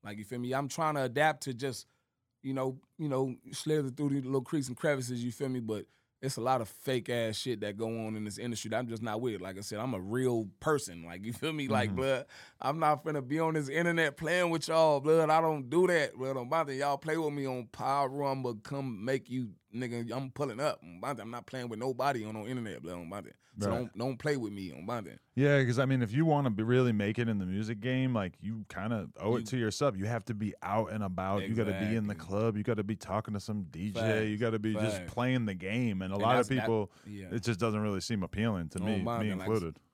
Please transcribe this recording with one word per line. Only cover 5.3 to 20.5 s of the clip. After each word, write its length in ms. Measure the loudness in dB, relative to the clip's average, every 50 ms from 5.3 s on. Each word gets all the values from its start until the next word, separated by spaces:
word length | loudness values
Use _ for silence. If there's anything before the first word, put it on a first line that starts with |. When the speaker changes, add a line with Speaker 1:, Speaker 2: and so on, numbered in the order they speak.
Speaker 1:
feel 160 | -4 -4 -4 -2
me? 120 | -2 -2
But 260 | -2 -2 -2 -4 -4 _ _ _ _ _ _ _
it's 160 | -6 -6 -4
a 40 | 0
lot 180 | 2 2 2 2
of 80 | 0 -4
fake 400 | -10 -8 -4 -2 -2 0 0 0
ass 260 | 0 0 0 0 -2
shit 240 | -2 -2 -4 -2 -2
that 160 | -2 -6 -4 -2
go 80 | -2
on 300 | -2 -2 -4 -4 -4 -4
in 80 | -6 -6
this 140 | -8 -8 -6
industry 320 | -6 -6 -4 -4 -4 -2
that 80 | -2 -2
I'm 80 | -2 -2
just 140 | -6 -4
not 180 | -4 -4 -2 -2
with. 200 | -2 -2 -4 -4
Like 160 | -8 -8 -10
I 40 | -10
said, 160 | -8 -8 -6 -4
I'm 160 | -2 -2 -2
a 60 | -4
real 480 | -4 -2 0 2 2 2 2 2 -2 -4 -8 _
person. 440 | 0 2 2 2 0 -6 -10 -12 -12
Like, 200 | -10 -10 -8 -8
you 80 | -8
feel 200 | -6 -4 -4 -4 -2
me? 140 | -2 -2 2
Like, 200 | 2 2 2 2
Speaker 2:
Mm-hmm. 80 | 0
Speaker 1:
blood, 300 | 0 2 2 2 0 -2 -10 -16 -20 -20 -20 _ _
I'm 180 | -2 -2 0 2
not 240 | 4 4 4 2 0
finna 220 | -4 -4 -4 -2
be 140 | -2 0 2
on 140 | 2 2 2
this 140 | 0 -2 0
internet 460 | 0 2 2 4 4 4 4 2 2 -2
playing 320 | -2 0 2 4 4 2
with 180 | 2 0 0 2
y'all, 320 | 6 6 8 8 6 6
blood. 300 | 6 6 6 8 8 6
I 100 | 6 6
don't 300 | 6 4 2 0 -2 2
do 160 | 4 4 6
that, 280 | 6 6 4 4 2 -2
blood. 200 | -4 -4 -2 -2
On 120 | -2 -2 0
my 140 | 0 0 0
thing, 140 | 0 -2 -2
y'all 200 | 0 0 0 0
play 180 | -2 -2 -2
with 160 | 0 0 -2
me 140 | -2 -2 -2
on 200 | -2 -4 -6 -8 -10
Power 360 | -10 -4 0 0 2 2 2 0
Room, 160 | 0 -2 0 0 0 0 -2
I'ma 60 | -4 -4 -6
come 400 | -8 -8 -6 -6 -4 -6 -6 -6 -2
make 260 | -2 -2 -2 -2 -4
you, 200 | -4 -4 -4 -6 -8 _ _ _ -6
nigga, 360 | -6 -4 -4 -4 -4 -4 -4
I'm 180 | -4 -6 -6 -8
pulling 300 | -4 -4 -4 -4